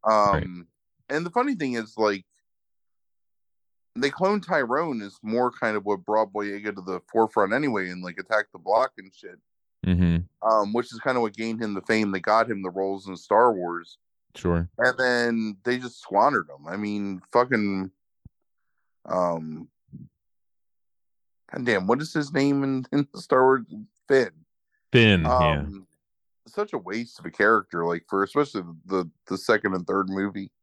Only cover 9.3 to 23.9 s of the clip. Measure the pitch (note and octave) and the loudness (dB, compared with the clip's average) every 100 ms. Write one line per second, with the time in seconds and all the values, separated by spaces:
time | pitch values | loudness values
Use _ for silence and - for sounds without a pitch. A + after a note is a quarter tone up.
9.3 | F2+ _ _ _ _ F2+ F2+ F2 E2+ F2 | -20 _ _ _ _ 0 2 4 2 -2
10.3 | _ A2 A2 G2+ A2+ A#2+ A2+ C#3 B2+ A2+ | _ 2 2 2 -2 -4 -8 -4 -2 -2
11.3 | G2+ A2+ A2+ A2 G2 - A2 G#2 F#2+ F2 | -4 -6 -4 -4 -6 0 0 0 -2 2
12.3 | A2 A2+ G2+ F#2 F2+ G2 G2 G2 F2+ - | 2 2 -2 -6 -4 -4 -6 -10 -14 2
13.3 | G#2 A#2+ G2+ F2 F2 E2+ - _ _ _ | 4 4 2 -4 -8 -10 -20 _ _ _
14.3 | - F2+ E2+ F2 - B2 B2 B2+ B2 A#2+ | -6 0 0 -2 0 0 2 0 2 2
15.3 | A2+ A2 G2 A#2+ B2+ B2+ - - G2 C3+ | 0 -4 -6 -4 -4 -6 -14 -2 4 4
16.3 | B2+ E2 C#2 - F#2+ G#2 G#2 G2+ F#2+ - | 4 -4 -14 -10 -6 -4 -4 -4 -8 0
17.3 | A#2+ B2 B2 G2+ G2 F#2+ _ _ _ - | 2 2 0 0 -2 -6 _ _ _ -20
18.3 | _ _ _ _ _ _ _ - F2+ F2+ | _ _ _ _ _ _ _ -6 -2 -2
19.3 | E2 D#2 D#2 - _ _ - - _ _ | -4 -8 -12 -16 _ _ -20 -20 _ _
20.3 | _ _ _ _ _ _ _ _ _ _ | _ _ _ _ _ _ _ _ _ _
21.3 | _ _ - A#2+ G#2 F#2 B2+ D#3 D#3 C#3+ | _ _ -6 0 0 2 0 0 -4 -2
22.3 | C#3+ C#3 C#3 C#3 C3 B2 C#3+ C#3+ - - | 0 0 2 0 -4 -2 -2 -2 -8 0
23.3 | C3 C3 C3 A2+ G#2+ - | 4 6 4 -2 -16 -18